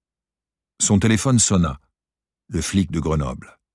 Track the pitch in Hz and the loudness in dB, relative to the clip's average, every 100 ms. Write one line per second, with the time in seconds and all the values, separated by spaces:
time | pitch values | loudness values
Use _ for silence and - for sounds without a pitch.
0 | _ _ _ _ _ _ _ - - 104 | _ _ _ _ _ _ _ -6 0 2
1 | 107 110 135 120 - 98 82 67 _ _ | 2 0 2 2 2 2 0 -4 _ _
2 | _ _ _ _ - 113 - 98 92 82 | _ _ _ _ -10 -6 -2 -2 0 -2
3 | 80 78 67 65 - _ _ | -2 -2 -4 -8 -16 _ _